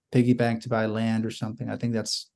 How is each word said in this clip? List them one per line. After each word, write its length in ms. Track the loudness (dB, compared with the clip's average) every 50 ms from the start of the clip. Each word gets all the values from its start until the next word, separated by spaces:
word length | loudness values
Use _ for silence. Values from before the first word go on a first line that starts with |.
| _ _
piggy 220 | 2 4 6 6 4
bank 280 | 4 2 0 0 -2
to 80 | -2 -2
buy 160 | 0 0 0
land 400 | 0 0 0 0 0 0 0 -2
or 60 | -4
something. 380 | -4 -6 -6 -8 -6 -6 -8 -8
I 60 | -6
think 180 | -4 -2 -2 -2
that's 380 | -2 -2 -2 -4 -6 -8 -10 _